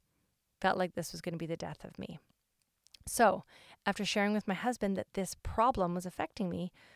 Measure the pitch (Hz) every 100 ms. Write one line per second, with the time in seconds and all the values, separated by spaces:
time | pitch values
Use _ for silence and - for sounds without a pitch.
0 | _ _ _ _ _ - 190 190 180 -
1 | 165 165 175 165 160 165 170 151 - -
2 | - 156 _ _ _ _ _ _ _ -
3 | - - 220 - - - - - - -
4 | 196 214 202 214 202 180 240 240 202 190
5 | - - 185 - - - 233 226 175 180
6 | 180 - 320 - 185 175 180 - -